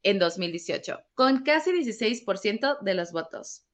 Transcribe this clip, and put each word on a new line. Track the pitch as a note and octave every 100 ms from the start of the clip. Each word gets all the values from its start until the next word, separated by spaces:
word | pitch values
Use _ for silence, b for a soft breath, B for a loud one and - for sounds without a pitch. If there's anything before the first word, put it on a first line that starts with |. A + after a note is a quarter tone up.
en | G3 G3
dos | E3+ F#3
mil | F3
dieciocho, | E3+ - - - - _
con | - C4 C4+
casi | C#4 D#4 E4
dieciséis | F4+ B3+ G#3+ A3+ A#3+
por | - F#3+
ciento | G#3 A3 C#4 C#4+
de | G3
los | F#3 E3+
votos. | E3 D#3+ - - - _